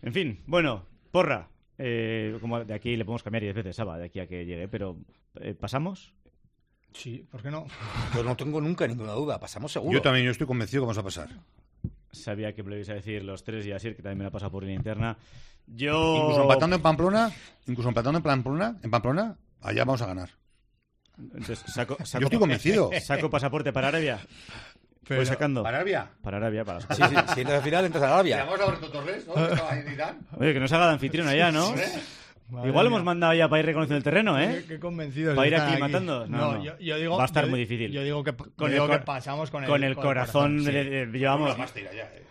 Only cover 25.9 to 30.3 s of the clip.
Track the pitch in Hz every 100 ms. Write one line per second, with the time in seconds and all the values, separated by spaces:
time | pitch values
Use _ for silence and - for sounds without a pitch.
25.9 | 170 85 _ - 101 110 107 104 87 -
26.9 | 143 - 143 - 156 127 143 147 165 185
27.9 | 160 139 160 185 107 139 185 196 156 151
28.9 | 143 143 208 165 165 165 170 113 131 143
29.9 | 143 160 - -